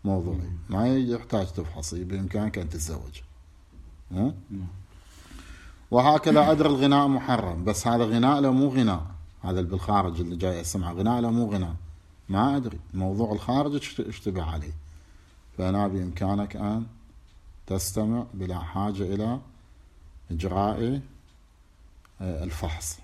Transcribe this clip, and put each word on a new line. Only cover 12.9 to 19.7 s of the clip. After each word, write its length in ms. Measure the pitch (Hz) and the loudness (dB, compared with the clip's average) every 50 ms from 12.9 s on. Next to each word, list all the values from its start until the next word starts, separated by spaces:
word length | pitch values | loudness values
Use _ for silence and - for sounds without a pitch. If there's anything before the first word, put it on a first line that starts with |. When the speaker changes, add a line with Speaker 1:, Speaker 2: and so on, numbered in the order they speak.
| - | -4
Speaker 1:
موضوع 380 | 95 95 92 98 104 117 107 | -2 -2 0 0 0 0 0
الخارج 420 | 107 101 - - 123 139 147 143 143 | 0 -2 -2 0 2 2 2 0 -2
اشت-، 260 | 143 - - - - | -4 -6 -6 -6 -6
اشتبه 420 | - 107 101 - - 107 92 92 | -6 -6 -8 -6 -6 -4 -4 -2
عليه. 300 | 82 80 80 78 73 78 78 - - - - - - - - - - - - - - - - - | -4 -2 -4 -4 -6 -8 -10 -12 -14 -18 -20 -20 -20 -20 -20 -20 -20 -20 -20 -20 -20 -12 -6 -2
فهنا 300 | 92 92 95 101 104 98 | 0 0 2 2 0 0
بإمكانك 680 | 95 95 90 90 82 87 98 95 101 101 101 101 - | 0 -2 -4 -4 -4 -2 -2 0 0 0 -2 -4 -6
أن 300 | - 104 104 107 113 113 113 - - - - - - - - - - - - - - - | -6 -4 -2 -2 -2 -4 -6 -12 -20 -20 -20 -20 -20 -20 -20 -20 -20 -20 -20 -20 -20 -6
تستمع 600 | - 95 95 - - - 110 107 107 117 120 117 - - | -4 -2 -2 -2 -2 -2 0 0 2 0 -2 -4 -6 -8
بلا 240 | 95 92 90 90 87 | -8 -6 -4 -4 -6
حاجة 560 | 85 82 - 95 101 107 101 95 101 90 98 | -6 -4 -2 -2 -2 -2 -2 -2 -2 -2 -2
إلى 260 | 101 107 113 123 135 - - - - - - | -2 0 -2 -2 -4 -8 -14 -20 -20 -20 -20